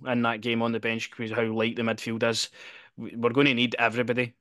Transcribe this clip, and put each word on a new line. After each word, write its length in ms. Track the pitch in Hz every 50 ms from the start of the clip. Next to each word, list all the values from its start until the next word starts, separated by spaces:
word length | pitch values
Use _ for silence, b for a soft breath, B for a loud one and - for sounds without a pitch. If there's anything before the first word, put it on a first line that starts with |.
| 135
in 140 | 131 123 120
that 200 | 117 117 113 107
game 200 | 107 120 117 117
on 100 | 117 117
the 80 | 113 110
bench, 320 | 110 117 113 113 - -
'cause 200 | - - 117 110
how 120 | 113 120 113
light 300 | 113 110 113 110 117 113
the 60 | -
midfield 420 | 117 113 110 - - 117 113 113 117 117
is. 200 | 113 113 - - B B B B B B B B B
We, 200 | B 117 - -
we're 160 | 117 117 120
gonna 220 | 117 139 143 143 123
need 220 | 117 123 120 -
everybody. 580 | - 117 113 110 123 120 117 120 123 123 117 - _